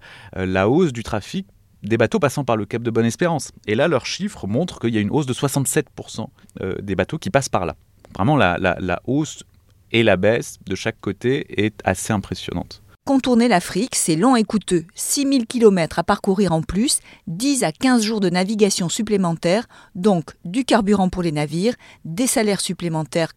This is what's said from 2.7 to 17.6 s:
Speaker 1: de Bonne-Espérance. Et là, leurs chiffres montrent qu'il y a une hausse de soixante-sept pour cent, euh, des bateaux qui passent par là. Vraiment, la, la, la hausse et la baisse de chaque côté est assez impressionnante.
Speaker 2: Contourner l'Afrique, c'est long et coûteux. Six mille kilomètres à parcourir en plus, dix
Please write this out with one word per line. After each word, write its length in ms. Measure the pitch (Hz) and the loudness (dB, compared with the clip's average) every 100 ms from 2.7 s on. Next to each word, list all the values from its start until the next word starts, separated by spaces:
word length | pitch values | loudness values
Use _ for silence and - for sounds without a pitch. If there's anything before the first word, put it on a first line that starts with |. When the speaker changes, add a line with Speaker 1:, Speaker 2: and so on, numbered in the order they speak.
| 117 | -6
Speaker 1:
de 80 | 120 | -2
Bonne-Espérance. 600 | 117 117 - 175 151 - - - | 0 0 0 0 -2 -6 -10 -4
Et 80 | 110 | 0
là, 120 | 165 | 2
leurs 200 | 143 - | 0 -2
chiffres 400 | - 196 - 95 | -6 -8 -8 -4
montrent 320 | 117 180 - | -2 -4 -4
qu'il 160 | 120 110 | -2 0
y 20 | |
a 40 | |
une 100 | 101 | 0
hausse 160 | 143 131 | 0 -2
de 60 | |
soixante-sept 540 | 123 139 139 131 156 - - | -2 -2 -2 -2 -2 -4 -8
pour 140 | - | -14
cent, 220 | - 110 _ - - | -12 -12 _ -20 -8
euh, 120 | 92 - | -6 -4
des 140 | 98 90 | -2 -2
bateaux 240 | 92 165 | -2 -4
qui 100 | 196 | 0
passent 200 | 139 - | 0 0
par 180 | 104 85 | -2 -2
là. 80 | - _ _ - - | -6 _ _ -12 -2
Vraiment, 200 | 107 147 | 2 4
la, 200 | 92 87 | 4 2
la, 180 | 92 - | 0 0
la 240 | 90 87 - | -2 -4 -2
hausse 380 | 139 151 - - _ _ _ _ | -4 -4 -8 -20 _ _ _ _
et 100 | 113 | 2
la 160 | 110 92 | 4 4
baisse 400 | 101 120 - - - | 4 2 -2 -12 -8
de 80 | |
chaque 260 | 95 113 - | -6 -4 -6
côté 640 | 104 95 120 139 - - | -6 -4 -2 -2 -2 -2
est 160 | 107 - | -2 0
assez 280 | - 92 - | -2 -2 0
impressionnante. 720 | 107 - 90 - 85 - - - _ - | -2 -4 -8 -8 -8 -8 -14 -20 _ 0
Speaker 2:
Contourner 420 | 269 262 233 240 | 0 2 4 4
l'Afrique, 460 | 180 - 185 254 | 2 0 -4 -4
c'est 220 | - - 160 | -2 0 2
long 200 | 247 247 | 4 4
et 80 | |
coûteux. 420 | 220 208 - 175 165 - | 2 -2 0 -2 -2 -8
Six 320 | - 294 277 | -4 -2 0
mille 180 | 277 226 | 0 0
kilomètres 540 | 240 226 185 156 - | 4 6 6 0 -2
à 40 | |
parcourir 500 | - 202 - 190 185 | -2 0 0 2 2
en 100 | 160 | 0
plus, 380 | 151 185 285 - - - - | 0 -2 0 -2 -6 -18 -12
dix 360 | 165 269 262 | -4 -2 0